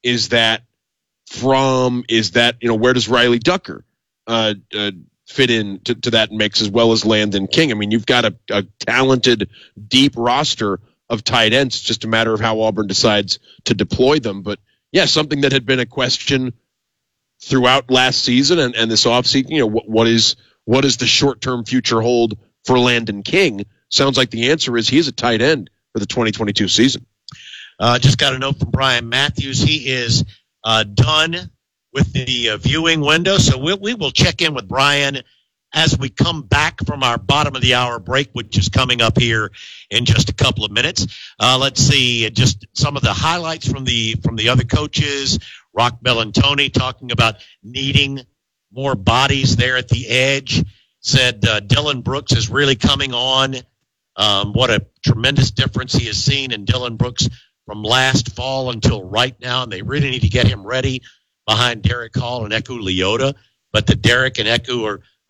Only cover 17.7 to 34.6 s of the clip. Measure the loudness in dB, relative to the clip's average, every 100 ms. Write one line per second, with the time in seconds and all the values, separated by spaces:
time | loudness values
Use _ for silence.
17.7 | 2 4 4 4 2 2 2 4 2 0
18.7 | 0 0 2 2 2 2 0 0 0 0
19.7 | -2 -2 2 4 4 2 -2 _ _ 0
20.7 | 2 2 0 0 2 2 0 -4 -4 -2
21.7 | -2 0 0 2 2 2 -2 _ _ 2
22.7 | 4 4 2 -2 -8 -2 2 2 0 -10
23.7 | _ _ 0 2 2 -2 0 0 0 0
24.7 | -2 2 2 0 -2 -2 0 2 0 -4
25.7 | _ _ -8 -4 -2 -2 -2 -4 0 0
26.7 | 4 2 2 -10 _ -20 -20 -20 -20 -20
27.7 | _ 0 4 4 4 0 0 -4 -4 -2
28.7 | 0 2 2 0 0 0 -2 -6 0 0
29.7 | 0 -2 -4 0 -2 -2 -10 _ _ 0
30.7 | 0 0 0 2 2 0 -2 -12 _ _
31.7 | _ _ -2 0 0 -4 -2 -2 -2 -2
32.7 | 0 2 2 2 2 4 2 4 2 0
33.7 | -2 -4 -4 -4 0 0 2 -2 -2